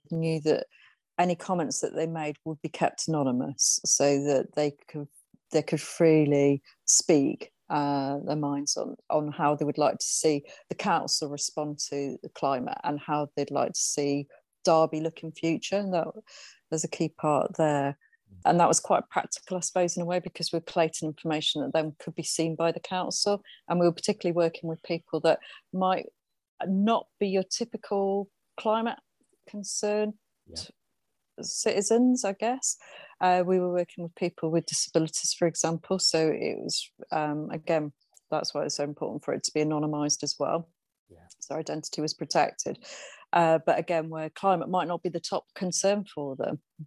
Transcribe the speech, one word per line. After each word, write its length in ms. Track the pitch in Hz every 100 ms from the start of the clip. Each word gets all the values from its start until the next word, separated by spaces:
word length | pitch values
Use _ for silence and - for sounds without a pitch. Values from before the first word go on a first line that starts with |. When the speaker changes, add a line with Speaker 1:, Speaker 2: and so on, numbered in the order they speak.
| -
Speaker 1:
knew 280 | 165 160 160
that 240 | 151 151 - _ - _ _ -
any 160 | 180 175
comments 460 | - 185 151 165
that 140 | 147 -
they 120 | 165
made 300 | 165 151 147 -
would 160 | 156
be 80 | 160
kept 380 | - 160 - -
anonymous, 720 | 156 135 123 127 139 - - -
so 380 | - 143 143
that 300 | 143 139 - -
they 180 | 147 143 _
could, 200 | 156 143 _ _ _ -
they 100 | 160
could 200 | 147 156
freely 800 | - - 165 156 151 143 143 143 _ _ -
speak, 680 | - - 160 139 - - _ -
uh, 480 | 151 143 143 135 143 -
their 100 | 151
minds 420 | 143 143 143 -
on, 180 | - - -
on 220 | 151 151
how 240 | 147 147 147
they 100 | 147
would 120 | 147
like 200 | 151 -
to 80 | -
see 380 | - 160 147 - - -
the 60 | -
council 540 | 208 170 - - 147
respond 500 | 147 - - 151 147 -
to 280 | 143 139 131
the 60 | -
climate 480 | - 139 135 123 -
and 160 | - 147
how 280 | - 147 147 -
they'd 160 | 143
like 220 | 139 131
to 60 | -
see 480 | - - 143 143 143 - _ _
Derby 360 | - 160 160 156
look 200 | 160 -
in 80 | 160
future. 460 | - 165 160 - 196
And 160 | 202
that, 140 | 180 - - - - - - -
there's 120 | 160
a 60 | 160
key 200 | - 160
part 460 | - 156 147 - -
there. 400 | 156 147 139 143 _ _ _ 95
And 160 | - 175
that 80 | 175
was 120 | 170
quite 280 | - 196 -
practical, 460 | - - - - 185
I 60 |
suppose, 340 | - 185 175 175
in 60 |
a 20 | 170
way, 140 | 180
because 320 | 175 - 170
we're 80 | 170
collating 480 | - - 160 - 156
information 540 | 151 165 156 151 156
that 120 | 135
then 220 | 160 156 147
could 160 | - 160
be 80 |
seen 320 | 156 - 165 160
by 160 | 165
the 80 | 165
council. 600 | - 185 180 - - 202 - - -
And 100 | 175
we 60 | 175
were 80 |
particularly 420 | 170 - 208 180 170
working 320 | 170 170 170
with 160 | 160
people 360 | - 170 - 160
that 180 | 165 151 - - _
might 360 | 185 185 185 - _ _ _ _ - -
not 400 | 190 208 226 - -
be 100 | 202
your 140 | 190
typical 840 | 185 - 233 214 - 202 196 196 196 _ _ -
climate 380 | 226 220 226 - _ _ _ _ -
concerned 680 | 208 196 - 208 208 214 214 _ _ -
Speaker 2:
Yeah. 160 | - - _ _ _ _ _ _ -
Speaker 1:
citizens, 840 | - - 226 - 208 226 254 254 196
I 80 |
guess. 440 | 196 220 262 - - - - - -
Uh, 220 | 185 180 180
we 140 | 185
were 120 | 180
working 320 | 180 175 -
with 100 | 170 -
people 360 | 175 - 165
with 140 | 170 165
disabilities, 680 | - - 165 160 - -
for 140 | - 175
example. 500 | 160 165 165 - 190
So 280 | - 160 160
it 300 | - - -
was, 320 | - - - - -
um, 380 | 160 151 147 156
again, 420 | 160 156 160 151 - _ _ -
that's 220 | 156 -
why 120 | 147 151
it's 100 | 143
so 80 |
important 400 | 147 147 - 147
for 100 | -
it 100 | 156
to 80 | -
be 80 | 156
anonymised 600 | 151 151 151 151 147 -
as 120 | 147 -
well. 320 | 143 170 165 _ _ _ _
Speaker 2:
Yeah. 100 | 85 87 -
Speaker 1:
So 160 | - 147
identity 460 | 156 151 151 -
was 120 | 156
protected. 720 | - 156 170 - - - - - - - - -
Uh, 260 | - 165 160 160
but 120 | 156
again, 320 | 165 170 160
where 200 | 160 156
climate 400 | - 196 180 147
might 180 | 185 160
not 160 | 170
be 60 | 180
the 100 | 170
top 260 | - 185 - -
concern 500 | 190 170 196 208 202
for 320 | - 143 135
them, 220 | - 151 _ -